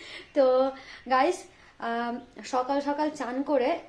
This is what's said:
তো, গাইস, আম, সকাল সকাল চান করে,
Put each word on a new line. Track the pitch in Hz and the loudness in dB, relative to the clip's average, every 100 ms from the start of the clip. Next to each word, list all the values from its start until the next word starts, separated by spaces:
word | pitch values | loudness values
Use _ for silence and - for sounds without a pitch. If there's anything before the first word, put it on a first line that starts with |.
| - - - 294 | -14 -18 -2 4
তো, | 262 254 269 262 - - 240 | 6 6 2 -2 -14 -16 0
গাইস, | 262 311 359 - - - - | 2 2 0 -8 -20 -20 -10
আম, | 233 233 240 247 - - 214 | -6 -4 -4 -6 -10 -16 -4
সকাল | 254 262 277 | -2 0 0
সকাল | 285 285 302 | 0 0 -2
চান | 302 233 254 | -2 -4 -4
করে, | 277 277 254 339 | 0 2 2 -2